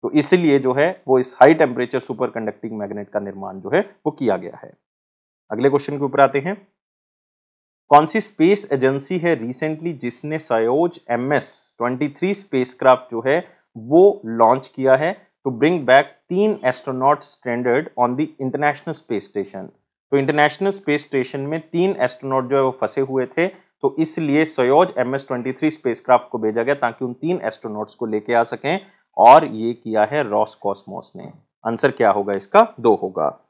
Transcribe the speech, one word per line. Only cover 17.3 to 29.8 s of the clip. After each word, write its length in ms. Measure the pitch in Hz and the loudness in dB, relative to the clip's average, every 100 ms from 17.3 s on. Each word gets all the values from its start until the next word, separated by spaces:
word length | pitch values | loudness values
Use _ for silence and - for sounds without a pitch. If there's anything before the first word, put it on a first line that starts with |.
| - | -10
stranded 460 | 123 120 123 127 160 - | -6 -4 0 0 -2 -2
on 100 | 120 | -2
the 160 | 127 156 - | 0 -6 -4
international 540 | 131 139 147 143 - 151 | -8 -2 -4 -4 -8 -12
space 260 | - 110 | -6 -6
station? 440 | - 104 98 98 92 _ _ _ _ | -6 -8 -8 -10 -16 _ _ _ _
तो 60 | 139 | -2
इंटरनेशनल 540 | 135 151 147 - 190 | 0 2 0 0 -4
स्पेस 320 | 196 - 147 | -4 -2 -2
स्टेशन 380 | - 139 123 143 | -2 -4 -4 -6
में 200 | 139 160 | -6 -8
तीन 360 | 156 170 185 196 | -6 -2 0 0
एस्ट्रोनॉट 520 | 127 - 135 131 127 | -2 -4 -4 -2 0
जो 60 | 139 | 0
है 60 | |
वो 80 | 131 | 0
फंसे 300 | 123 107 - | -2 -6 -4
हुए 260 | 135 131 123 | -2 -2 -4
थे, 200 | - 175 | -2 -4
तो 480 | 180 _ _ - - | -4 _ _ -4 -2
इसलिए 460 | 160 - 156 143 | -2 -2 0 2
सोयूज 480 | 156 - 123 143 180 - | 0 0 2 4 2 0
एमएस 300 | 123 135 135 | -4 -4 -6
ट्वेंटी 240 | 127 123 | -6 -6
थ्री 180 | 127 156 | -2 -2
स्पेसक्राफ्ट 580 | 151 131 113 - 123 - | -2 -4 -6 2 2 2
को 100 | 120 | -4
भेजा 240 | 110 110 | -2 -2
गया 120 | 117 | -2
ताकि 300 | 143 120 113 | -2 -2 -4
उन 80 | 127 | -8
तीन 280 | 120 156 175 | -6 -4 -4
एस्ट्रोनॉट्स 520 | 110 - 117 107 117 | -4 -8 -10 -10 -10
को 120 | - 117 | -8 -4
लेके 280 | 107 107 | -4 0
आ 80 | 120 | 0
सकें, 380 | 117 127 139 185 - _ _ - | 0 -2 -4 -6 -6 _ _ 6
और 280 | 110 143 | 10 10
ये 280 | 156 110 113 | 8 -4 -4
किया 320 | 117 | -6